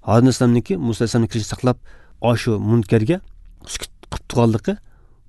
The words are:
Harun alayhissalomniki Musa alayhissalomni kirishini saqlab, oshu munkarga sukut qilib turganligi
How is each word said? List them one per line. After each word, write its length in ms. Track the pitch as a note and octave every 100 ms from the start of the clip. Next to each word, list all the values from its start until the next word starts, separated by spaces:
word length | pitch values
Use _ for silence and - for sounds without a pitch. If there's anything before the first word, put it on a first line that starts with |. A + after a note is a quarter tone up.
| -
Harun 200 | A#2 B2+
alayhissalomniki 480 | A#2+ B2 A#2+ - F#3+
Musa 240 | B2+ G#2+
alayhissalomni 300 | A2+ B2 A2+
kirishini 200 | A#2 G#2+
saqlab, 240 | A2+ B2 B2 - - - -
oshu 320 | A#2 A#2+ - G#2
munkarga 580 | G#2 A#2 A2 A#2 A2 F3+ - - - -
sukut 300 | - - - -
qilib 260 | - - -
turganligi 460 | - A#2 A2 - G#3 - - _ -